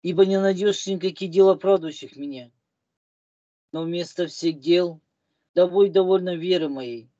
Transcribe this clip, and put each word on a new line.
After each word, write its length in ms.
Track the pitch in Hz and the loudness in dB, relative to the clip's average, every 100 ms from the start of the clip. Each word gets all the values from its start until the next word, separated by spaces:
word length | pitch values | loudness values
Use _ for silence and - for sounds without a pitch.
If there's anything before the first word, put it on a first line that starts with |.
ибо 240 | 175 170 190 | -4 2 2
не 140 | 196 | 4
найдешь 480 | 196 185 208 196 190 | 0 0 -2 -2 -6
никаких 420 | 190 185 - 190 | -4 -6 -6 -4
дел, 200 | 170 190 | 4 4
оправдывающих 680 | 185 190 190 160 147 196 135 | 4 2 0 0 -12 -18 -14
меня. 340 | 143 131 123 _ _ _ _ _ _ _ _ _ _ _ _ | -14 -14 -18 _ _ _ _ _ _ _ _ _ _ _ _
Но 120 | 160 | -8
вместо 420 | 165 170 170 - 165 | -6 -6 -8 -6 -6
всех 340 | - 170 151 | -4 -6 -4
дел 400 | 143 175 175 160 _ _ _ _ _ | 0 2 2 -6 _ _ _ _ _
да 140 | - 180 | 0 2
будет 240 | 185 202 | 4 4
довольна 440 | 175 185 190 180 170 | 4 2 0 0 -6
веры 320 | 175 180 156 | -2 -2 -2
моей. 440 | 135 123 117 113 _ | -6 -10 -12 -16 _